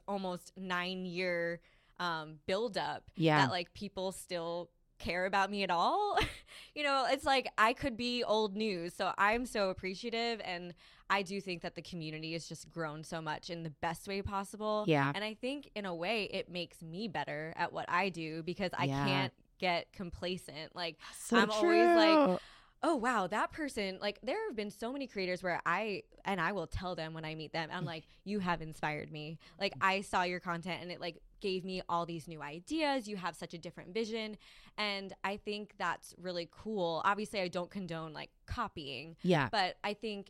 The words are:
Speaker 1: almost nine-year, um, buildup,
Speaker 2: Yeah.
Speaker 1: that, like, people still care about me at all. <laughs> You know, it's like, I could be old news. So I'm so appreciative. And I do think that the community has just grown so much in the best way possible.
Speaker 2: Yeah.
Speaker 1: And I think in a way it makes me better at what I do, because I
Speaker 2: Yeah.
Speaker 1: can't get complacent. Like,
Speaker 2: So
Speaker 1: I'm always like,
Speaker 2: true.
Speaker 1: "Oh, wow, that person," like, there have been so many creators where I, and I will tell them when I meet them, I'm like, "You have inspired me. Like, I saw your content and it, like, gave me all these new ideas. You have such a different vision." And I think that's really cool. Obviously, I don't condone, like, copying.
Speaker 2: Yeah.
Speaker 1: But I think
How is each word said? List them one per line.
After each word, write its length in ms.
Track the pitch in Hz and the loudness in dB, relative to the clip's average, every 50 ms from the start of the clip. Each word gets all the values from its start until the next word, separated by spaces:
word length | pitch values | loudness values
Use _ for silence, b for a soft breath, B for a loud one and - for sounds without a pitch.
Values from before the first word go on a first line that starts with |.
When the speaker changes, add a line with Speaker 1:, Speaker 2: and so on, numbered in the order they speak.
| - | -6
Speaker 1:
almost 460 | - 202 196 190 185 180 175 - - - | -4 -4 -2 -2 -4 -4 -6 -8 -14 -14
nine-year, 1000 | 190 190 185 180 180 180 185 185 185 185 185 170 180 185 180 175 170 170 170 170 170 b b b b b b b b | -10 -6 -2 -2 -2 0 -2 -4 -4 -4 -4 -2 0 0 0 2 0 0 -2 -2 -6 b b b b b b b b
um, 400 | 180 175 165 160 156 156 156 147 - | -2 -2 -2 -2 -4 -8 -12 -12 -4
buildup, 580 | - 185 202 233 240 185 180 147 143 143 110 - - - | -2 0 0 0 0 0 -2 -2 -2 -4 -6 -10 -10 -2
Speaker 2:
Yeah. 260 | - 156 156 151 151 - | 4 6 8 8 8 8
Speaker 1:
that, 60 | - | 6
like, 220 | 185 180 175 - - | 4 -2 -4 -4 -8
people 380 | - 208 196 - 190 185 190 185 | -10 -10 -8 -6 -4 -4 -4 -4
still 580 | - - - 180 170 165 170 170 175 175 - _ _ _ _ _ - | -6 -8 -6 -4 -4 -4 -2 -4 -4 -6 -8 _ _ _ _ _ -8
care 280 | - - 170 180 180 | -4 -2 0 2 2
about 240 | 196 208 196 190 196 | 2 4 4 4 4
me 100 | 208 202 196 | 2 0 2
at 60 | 175 | 2
all. 480 | 175 170 185 240 320 392 415 403 359 | 4 4 4 4 4 2 2 2 2
<laughs> 100 | - - B B B B B B B B B B | 2 0 B B B B B B B B B B
You 100 | 302 294 | -2 0
know, 240 | 285 277 269 262 - | 2 4 4 4 4
it's 160 | 269 285 - | 2 2 4
like, 220 | 302 269 262 - - - | 4 4 4 2 0 2
I 160 | - 214 226 262 | 4 4 4 4
could 240 | - - 285 226 | 2 -2 -4 -2
be 260 | 208 240 240 247 247 - | -2 -2 -2 0 0 2
old 320 | - 208 220 214 208 190 | 2 4 4 2 2 0
news. 380 | 214 220 220 190 170 170 175 - | 0 0 0 0 -2 -4 -6 -4
So 180 | - 196 175 - | -2 -2 0 2
I'm 280 | - 196 208 220 240 254 | 4 4 4 4 2 0
so 220 | 226 - 220 196 190 | -2 0 2 2 2
appreciative. 680 | 185 - - 185 190 - 240 240 220 226 233 233 233 208 - | 0 -2 -4 -6 -6 -4 -6 -4 -2 0 0 0 -2 -2 -4
And 280 | - 180 175 180 175 170 b b b b b b b | -6 -6 -6 -8 -10 -12 b b b b b b b
I 140 | 196 202 196 | 2 2 2
do 180 | 165 196 196 | 0 -4 -6
think 220 | - 190 175 165 - | -4 -4 -6 -4 -6
that 100 | 170 - | -8 -8
the 60 | 170 | -8
community 520 | 156 - - 170 156 156 156 156 160 160 165 | -12 -8 -8 -6 -6 -6 -6 -6 -6 -4 -6
has 140 | 165 - | -6 -6
just 220 | - 165 - - 135 | -8 -12 -12 -12 -12
grown 340 | - 170 165 151 147 156 156 | -6 -4 -4 -4 -4 -8 -8
so 160 | - 175 165 | -8 -6 -6
much 280 | 160 156 151 - - - | -4 -4 -6 -6 -6 -8
in 140 | 170 170 165 | -8 -6 -6
the 80 | 160 | -8
best 360 | 139 - - 170 165 - - | -6 -2 -2 -2 -2 -4 -6
way 140 | 202 196 196 | -6 -4 -4
possible. 640 | 196 202 202 196 196 - - 202 214 214 214 214 214 | -4 -2 -2 -4 -4 -4 -6 -4 -2 0 0 2 4
Speaker 2:
Yeah. 240 | 185 156 143 139 139 143 | 6 6 6 6 4 2
Speaker 1:
And 100 | 196 214 | 0 -4
I 100 | 214 220 | -4 -6
think 380 | - - 254 285 294 - - - | -4 -4 -4 -4 -4 -8 -10 -8
in 100 | 214 202 | -6 -6
a 80 | 196 170 | -4 -4
way 300 | 160 170 190 233 220 196 | -4 -2 0 0 0 0
it 240 | - - - - - | -2 -2 -4 -4 -4
makes 320 | 175 180 170 - - - 170 | -4 -6 -6 -6 -8 -14 -12
me 240 | 160 165 185 226 | -10 -8 -6 -6
better 440 | 208 156 151 143 - 147 151 156 160 - | -4 -4 -4 -4 -4 -4 -6 -6 -6 -4
at 180 | - 180 - - | -4 -4 -2 -2
what 160 | 165 151 - | -4 -4 0
I 200 | 160 175 196 196 | 2 2 2 2
do, 340 | 160 165 160 156 156 165 160 | 0 -4 -6 -6 -6 -6 -4
because 260 | 175 170 - 202 175 - | -6 -4 -2 -2 -2 0
I 80 | - 180 | 0 0
Speaker 2:
Yeah. 200 | 139 135 139 143 | 2 2 2 2
Speaker 1:
can't 260 | 139 139 139 190 - - _ - _ _ | 2 2 2 0 -2 -4 _ -20 _ _
get 340 | - 190 180 175 170 - _ | -2 0 2 2 0 -2 _
complacent. 840 | - - 196 170 - - 180 180 185 170 - - 135 151 160 - - | -10 -10 -10 -8 -8 -6 -4 -4 -4 -4 -6 -10 -12 -12 -12 -12 -8
Like, 220 | 180 175 165 156 - B B B | -6 -6 -6 -6 -10 B B B
Speaker 2:
So 220 | - - - 233 | -10 -2 4 6
Speaker 1:
I'm 120 | - 202 214 | 6 6 6
always 440 | 220 - 339 349 339 349 339 349 339 | 4 4 6 8 8 8 10 10 10
like, 320 | 339 320 320 320 302 285 | 10 10 10 10 8 8
Speaker 2:
true. 120 | 185 180 - B B B B B B B B - | 6 4 2 B B B B B B B B 2
Speaker 1:
"Oh, 120 | 311 330 | 2 2
wow, 300 | 247 208 254 247 214 185 | 4 2 2 2 2 0
that 260 | 170 208 226 302 - | 0 0 0 -2 -2
person," 460 | - 320 311 269 - 226 202 190 190 - | -2 -4 -4 -4 -2 -2 -2 -2 -2 -2
like, 200 | - 208 208 - | -2 -4 -4 -2
there 260 | - 233 320 427 440 | -4 -4 -2 -2 -2
have 80 | 427 269 | -4 -4
been 140 | 220 208 208 | -4 -6 -6
so 240 | - - 226 233 269 | -6 -6 -6 -6 -4
many 140 | 285 269 | -4 -6
creators 340 | 226 - 202 185 180 180 175 | -6 -4 -2 -2 0 -2 0
where 180 | 185 180 165 - - | 0 0 0 0 2
I, 380 | 160 170 190 220 220 196 160 - _ - - - | 0 0 2 0 -2 -4 -4 -6 _ -16 -8 -2
and 140 | 175 196 180 | -2 0 2
I 120 | 160 175 | 2 0
will 160 | 208 190 160 | 0 0 -4
tell 260 | 160 - - 185 180 180 | -4 -4 -4 -4 -4 -4
them 200 | 165 160 160 160 | -4 -6 -6 -6
when 100 | 160 160 | -6 -6
I 80 | 156 156 | -6 -6
meet 180 | 156 156 147 | -6 -8 -4
them, 180 | - 165 160 151 160 | -4 -4 -4 -2 -4
I'm 120 | 180 175 | -4 -4
like, 200 | 175 160 160 - b b b b | -4 -6 -8 -12 b b b b
"You 140 | 190 208 208 | -2 -2 0
have 220 | 185 180 175 165 | 2 0 0 0
inspired 500 | 160 160 151 - - 151 151 147 - 147 | -2 -8 -2 0 0 0 2 -2 -4 -6
me. 280 | 156 151 151 151 165 - b b b b | -8 -8 -8 -8 -10 -12 b b b b
Like, 140 | 202 196 - 131 | -2 -2 0 4
I 200 | 190 190 190 196 | 4 4 4 4
saw 200 | 196 - - 190 | 0 0 2 2
your 180 | 180 180 180 175 | 2 2 0 -2
content 440 | - 185 170 170 165 185 165 - 165 | -2 -2 -4 -2 -2 -4 -6 -6 -6
and 80 | 180 | -8
it, 100 | 170 - | -8 -6
like, 160 | - 175 156 - - - - - | -6 -8 -8 -8 -18 -20 -16 -6
gave 260 | - 196 185 185 175 | -4 -2 -2 -2 -2
me 160 | 190 185 185 - - | -4 -4 -4 -2 0
all 160 | 170 170 170 | 0 0 0
these 220 | 165 170 165 - | -2 -4 -8 -8
new 140 | 175 165 151 | -10 -10 -10
ideas. 640 | 143 147 147 175 180 - 294 330 311 285 269 269 202 | -10 -10 -10 -10 -8 -4 0 0 2 2 2 0 -2
You 80 | 208 208 | -4 -8
have 180 | 185 180 175 160 | -4 -4 -6 -6
such 200 | - 175 - - | -6 -10 -10 -10
a 20 | |
different 380 | 170 160 175 - 175 - 175 180 | -10 -10 -12 -14 -14 -12 -6 -2
vision." 420 | 220 233 208 226 226 220 214 208 - B B B B B B B | -2 -2 -2 -2 -4 -4 -6 -8 -12 B B B B B B B
And 340 | - 214 208 202 196 196 190 - - - | -4 -2 -2 -2 -2 -4 -8 -10 -6 -6
I 140 | 190 202 | -6 -6
think 360 | 208 - 214 208 208 214 - - - | -4 -6 -6 -6 -6 -8 -10 -6 -2
that's 340 | 190 170 - - - - - - | -2 0 -2 -2 -6 -16 -16 -10
really 280 | 175 185 175 175 170 - | -8 -6 -4 -4 -6 -6
cool. 500 | - - - 214 220 196 175 170 165 156 - | -10 -12 -8 -4 0 2 2 2 2 2 4
Obviously, 360 | 196 202 202 214 - - 202 | 2 2 2 0 -4 -2 -2
I 60 | 185 | -2
don't 240 | 180 - 180 175 165 | 0 -2 -4 -4 -4
condone, 420 | - 208 185 160 165 165 160 160 147 | -6 -8 -8 -6 -6 -6 -8 -8 -10
like, 160 | 147 143 - _ _ _ | -10 -12 -12 _ _ _
copying. 720 | - - 247 226 190 - 175 143 135 135 117 147 165 165 - - | -8 -4 -4 -4 -4 -6 -8 -8 -8 -8 -8 -10 -12 -12 -2 4
Speaker 2:
Yeah. 260 | 180 180 151 135 113 | 6 6 6 6 4
Speaker 1:
But 260 | - 208 185 175 - - - | 4 4 2 2 0 -2 -4
I 120 | 208 208 | -4 -4
think 340 | - - 220 208 196 196 | -4 -6 -6 -6 -6 -10